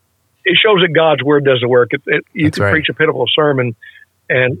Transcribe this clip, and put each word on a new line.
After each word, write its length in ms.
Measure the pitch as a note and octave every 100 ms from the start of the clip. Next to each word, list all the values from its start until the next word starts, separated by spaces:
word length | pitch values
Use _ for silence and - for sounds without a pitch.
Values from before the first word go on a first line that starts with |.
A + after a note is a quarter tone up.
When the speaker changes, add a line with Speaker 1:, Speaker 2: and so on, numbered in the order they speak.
| _ _ _ _ F#3+
Speaker 1:
it 120 | F3
shows 240 | A3 G3
that 120 | F3
God's 300 | D#3+ D#3+ C#3+
word 200 | B2+ D3 C#3+
does 140 | B2+
the 60 | A#2+
work. 220 | B2 A#2+
It, 80 | C#3 -
it, 180 | D3+ -
you 120 | - D3+
Speaker 2:
That's 120 | E3
Speaker 1:
can 60 | G3+
Speaker 2:
right. 60 |
Speaker 1:
preach 180 | E3 C#3+
a 40 |
pitiful 320 | - D#3 C3 -
sermon, 420 | - D3+ C3+ B2 A#2 - - _ _ _
and 280 | C3+ B2+ C#3